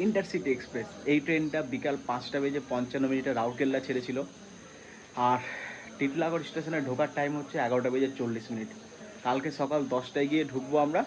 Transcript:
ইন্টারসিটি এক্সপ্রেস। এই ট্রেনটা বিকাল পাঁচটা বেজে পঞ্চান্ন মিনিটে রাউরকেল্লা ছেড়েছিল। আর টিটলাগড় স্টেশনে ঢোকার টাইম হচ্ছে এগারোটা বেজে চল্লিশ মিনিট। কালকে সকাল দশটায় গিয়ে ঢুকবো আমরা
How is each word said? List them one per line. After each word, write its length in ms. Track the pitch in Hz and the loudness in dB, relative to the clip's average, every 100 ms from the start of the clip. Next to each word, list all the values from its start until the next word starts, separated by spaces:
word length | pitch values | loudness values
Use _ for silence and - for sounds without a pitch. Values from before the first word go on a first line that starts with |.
ইন্টারসিটি 460 | 196 202 190 175 135 127 | 2 2 0 -2 0 0
এক্সপ্রেস। 320 | - 120 110 - 131 | -2 -6 -6 -6 2
এই 60 | 147 139 | 2 4
ট্রেনটা 340 | 160 156 156 139 | 2 2 0 -2
বিকাল 240 | 123 151 139 - | -2 -2 -2 -2
পাঁচটা 300 | 123 - 143 | -4 -2 0
বেজে 180 | 139 143 135 | 0 0 -2
পঞ্চান্ন 340 | 123 123 139 135 | -2 0 0 2
মিনিটে 200 | 131 135 | 2 2
রাউরকেল্লা 480 | 120 117 120 135 135 135 | 2 0 2 2 2 0
ছেড়েছিল। 320 | 127 123 127 143 - - - - - - - - - 123 | -2 0 -2 -4 -8 -18 -18 -20 -20 -18 -18 -12 2 4
আর 100 | 123 - - - - - - | 4 0 -8 -8 -12 -12 -2
টিটলাগড় 460 | 139 147 165 165 147 | 0 2 2 0 -2
স্টেশনে 300 | 165 156 160 131 | -4 -2 -2 0
ঢোকার 220 | 127 147 - | 2 0 2
টাইম 140 | 143 147 | 0 0
হচ্ছে 160 | 143 - 120 | -2 0 4
এগারোটা 240 | 123 123 | 4 4
বেজে 140 | 131 135 135 | 4 2 2
চল্লিশ 280 | 120 113 110 | -2 -2 -4
মিনিট। 180 | 113 107 - - - - - 127 | -6 -6 -10 -16 -16 -16 -6 0
কালকে 240 | 135 151 139 | 0 0 -2
সকাল 200 | 135 151 127 | 0 2 2
দশটায় 340 | 123 123 143 143 | 0 0 0 2
গিয়ে 140 | 156 147 | 2 2
ঢুকবো 240 | 127 131 147 147 | -2 2 4 4
আমরা 140 | 170 | 2